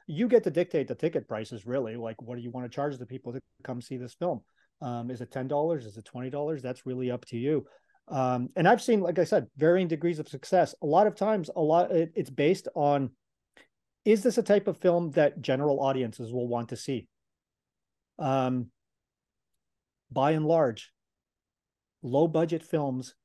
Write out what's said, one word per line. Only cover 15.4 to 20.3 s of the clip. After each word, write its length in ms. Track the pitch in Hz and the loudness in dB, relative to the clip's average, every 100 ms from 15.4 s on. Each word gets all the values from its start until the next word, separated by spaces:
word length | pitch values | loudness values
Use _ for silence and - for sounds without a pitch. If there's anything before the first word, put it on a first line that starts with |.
general 380 | 139 131 147 139 | -2 0 2 2
audiences 540 | 135 131 117 - 113 | 0 0 -2 -6 -6
will 140 | 123 120 | -4 -2
want 220 | 120 117 | -4 -6
to 60 | 117 | -8
see? 320 | - 123 - _ _ _ _ _ _ _ _ _ _ - | -6 -6 -8 _ _ _ _ _ _ _ _ _ _ -6
Um, 540 | 143 135 127 127 117 _ _ _ _ _ _ _ _ _ _ _ _ _ - | 0 0 0 -2 -6 _ _ _ _ _ _ _ _ _ _ _ _ _ -8
by 200 | 131 143 | 0 2